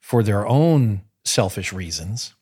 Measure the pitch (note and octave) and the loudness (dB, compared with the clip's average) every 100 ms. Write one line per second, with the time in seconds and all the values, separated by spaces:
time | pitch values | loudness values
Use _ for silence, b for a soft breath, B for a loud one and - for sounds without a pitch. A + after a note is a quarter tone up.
0 | - B2 G#2+ G2+ G#2+ B2+ E3+ D#3 A#2 G2+ | 0 0 2 0 2 2 4 4 2 0
1 | - _ - - G2 - F#2 F#2 F2 D#2+ | -8 _ -4 0 0 -2 -8 -8 -8 -10
2 | E2 A#2 - _ | -8 -10 -12 _